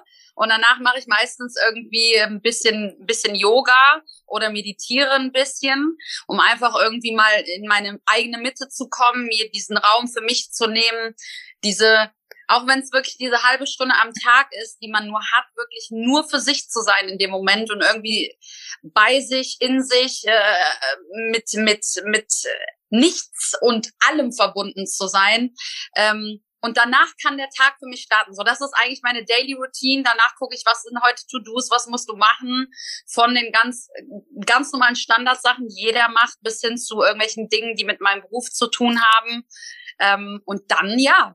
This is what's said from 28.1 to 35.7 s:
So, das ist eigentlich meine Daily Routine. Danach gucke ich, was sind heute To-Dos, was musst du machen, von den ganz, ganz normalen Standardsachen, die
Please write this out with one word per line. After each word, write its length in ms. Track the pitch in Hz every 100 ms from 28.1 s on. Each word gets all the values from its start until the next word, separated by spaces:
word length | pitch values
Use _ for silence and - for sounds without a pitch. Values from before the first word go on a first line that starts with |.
| 214 208
So, 120 | 196
das 160 | 208 254
ist 140 | 277
eigentlich 260 | 220 240 262
meine 220 | 240 240
Daily 300 | 220 233 269
Routine. 500 | 262 262 - 262 269
Danach 320 | 254 226 240 -
gucke 180 | 262
ich, 80 | 208
was 180 | 220 226
sind 180 | 233 240
heute 200 | 240 247 -
To-Dos, 380 | 254 208 233 247
was 160 | 240 240
musst 220 | 240 -
du 80 | 208
machen, 520 | 214 240 247 254 262 - - - -
von 260 | - 240
den 160 | 247 233
ganz, 380 | 220 247 240 - - - 208 - 208
ganz 280 | 196 240 277
normalen 240 | 269 240 240
Standardsachen, 720 | - 226 247 254 247 247
die 120 | 233